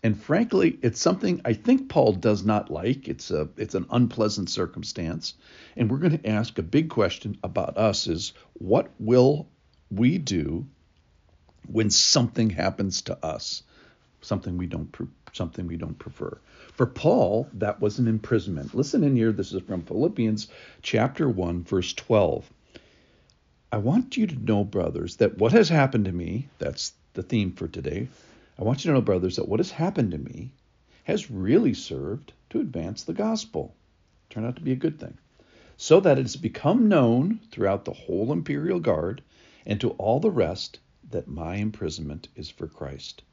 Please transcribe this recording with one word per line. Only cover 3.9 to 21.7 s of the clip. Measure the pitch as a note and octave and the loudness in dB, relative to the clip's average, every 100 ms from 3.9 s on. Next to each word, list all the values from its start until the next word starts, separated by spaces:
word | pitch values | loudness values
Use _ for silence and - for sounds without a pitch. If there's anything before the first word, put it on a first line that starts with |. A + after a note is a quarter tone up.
unpleasant | B2 A#2+ - G#2+ G#2 F#2 | 2 2 2 -2 0 -6
circumstance. | - F2+ - C#2+ - E2 D#2+ - - - - - - | -4 -6 -6 -10 -6 -6 -6 -8 -14 -20 -20 -20 -2
And | A2+ | 0
we're | C3 | 2
gonna | E3+ D#3 | 2 0
ask | A2 G#2+ A#2 - | 0 -2 -2 -4
a | |
big | E2+ C#3 D#3+ | 0 0 2
question | - G#2+ - G#2+ G2 | 0 0 0 -8 -8
about | F#2 - - - | -4 -4 -4 0
us | A2 F#2+ - | 2 2 -2
is, | E2 F#2+ - _ | -4 -6 -12 _
what | - A2+ A2+ - _ | -14 0 2 2 _
will | A2 B2 C3 D3 - _ _ _ _ | 4 6 6 4 -4 _ _ _ _
we | G2 B2 F3+ | 2 2 2
do | C#3+ F#2 D#2 E2 C3+ _ _ _ _ _ _ _ _ _ - | -2 -2 -2 -6 -8 _ _ _ _ _ _ _ _ _ -4
when | A2 G#2 | 0 2
something | - - D3+ B2 - A2+ | 2 4 4 2 2 0
happens | F2 F#2+ - G2 F2 | 2 -2 -2 -4 -4
to | - - | -8 -8
us? | D#2+ - - - _ _ - _ _ _ | -6 -6 -8 -12 _ _ -20 _ _ _
Something | - G2 F#2 F2 | -6 -6 -4 -6
we | F2 | -6
don't | D#2+ D2+ | -6 -10
pre-, | - E2+ _ - | -10 -12 _ -20
something | - F2 - F2 | -10 -8 -6 -8
we | E2+ | -6
don't | D#2+ D#2+ | -8 -10
prefer. | - - - - _ - - | -14 -12 -12 -12 _ -20 -20
For | - B2 | -2 -2
Paul, | - D3+ A#3+ G2+ G#2+ C3+ | 2 2 4 4 2 -2
that | F#2+ G#2 - | -4 -4 0
was | G#2 G#2 | -2 0
an | A#2 | 0
imprisonment. | A2 - A2+ G2 D#2+ C#2 | 0 0 0 0 -8 -6
Listen | - D#3+ C#4 | -4 0 2
in | D3 B2+ | 4 4
here. | A2+ | 2
This | G2+ F#2+ | 0 -4
is | G2 | -6
from | - F#2 | -6 -8
Philippians | E2 F2 D3+ - A2+ G#2+ - - - - | -6 -2 -2 0 0 0 -6 -16 -20 -14
chapter | - A#2 B2+ - D3+ | -2 0 0 0 -2
one, | F#2+ F2 F2 | 0 -2 -4
verse | F2 | -2